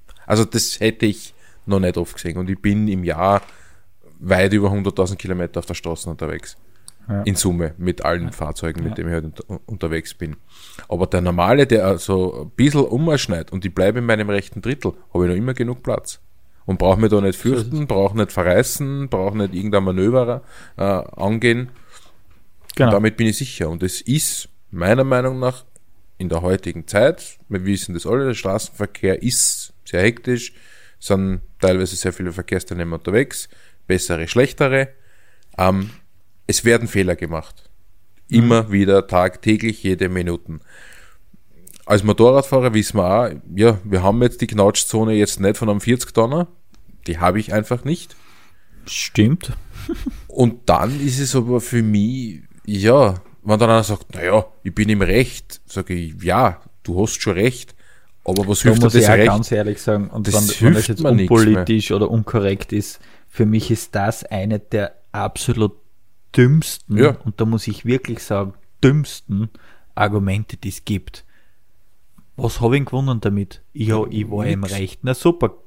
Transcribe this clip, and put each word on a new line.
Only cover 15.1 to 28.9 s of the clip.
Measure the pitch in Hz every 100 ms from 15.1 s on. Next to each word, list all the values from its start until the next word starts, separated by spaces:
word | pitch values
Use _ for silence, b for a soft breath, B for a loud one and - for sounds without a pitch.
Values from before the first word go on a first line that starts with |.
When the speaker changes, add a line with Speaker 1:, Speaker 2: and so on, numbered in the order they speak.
Speaker 1:
habe | 90 90
ich |
noch | 90
immer | 127
genug | 127 120 123
Platz. | - 107 - - - - - - -
Und | 92
brauch | 92 95
mich | 110
da | 104
nicht | 98 -
Speaker 2:
So | 117
ist | 127 113
Speaker 1:
fürchten, | 151
Speaker 2:
es. | 147
Speaker 1:
brauch | 98 98
nicht | 107 101
verreißen, | - 87 90 127 - 139 139 139
brauch | 98 98
nicht | 107 98
irgendein | 90 104 101
Manöver, | 95 92 101 127 120 123 B B B -
äh, |
angehen. | 98 92 - - 98 113 120 117 127 b b b b b - - - - - -
Speaker 2:
Genau. | 123
Speaker 1:
Und |
damit | 101 110 -
bin | 113
ich | 101
sicher. | 131 - 80
Und | 85
es | 92 -
ist | - 151 - - - - -
meiner | 87 90 123
Meinung | 135 127 127 131
nach | 127 127 - - - - - -
in | 90
der | 82
heutigen | 90 95 87 85 -
Zeit, | 101 135 180 - - -
wir | 98 95
wissen | 98 -
das | 85 85
alle, | 127 135
der |
Straßenverkehr | 110 95 107 - - 101